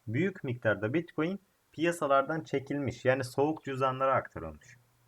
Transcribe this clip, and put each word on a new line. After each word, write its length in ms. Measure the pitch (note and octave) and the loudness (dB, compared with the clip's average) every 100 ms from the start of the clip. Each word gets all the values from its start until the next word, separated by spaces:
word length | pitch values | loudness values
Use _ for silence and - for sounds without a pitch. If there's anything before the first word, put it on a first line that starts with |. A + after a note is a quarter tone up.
| - | -6
büyük 380 | A#2 F#3+ F#3+ | 0 0 -2
miktarda 500 | C#3 B2 A2 G2+ G#2+ | -6 0 0 2 0
Bitcoin 460 | D#3 E3 - D#3+ G3 - _ _ | -2 -2 -2 -2 -4 -10 _ _
piyasalardan 680 | - E3 E3+ C#3+ C3+ C3+ D#3+ | -2 -2 0 4 4 4 -4
çekilmiş. 640 | D#3 C#3 C3 C#3+ C3+ - | -2 -4 -2 -4 -4 0
Yani 200 | B2+ C3+ | 2 2
soğuk 400 | B2 - D3 D#3 | 0 0 0 0
cüzdanlara 500 | - C3 C3 C3 C3+ | -6 -2 0 2 2
aktarılmış. 600 | B2+ - - D#2+ D2+ - - _ _ | 2 0 -10 -12 -14 -20 -20 _ _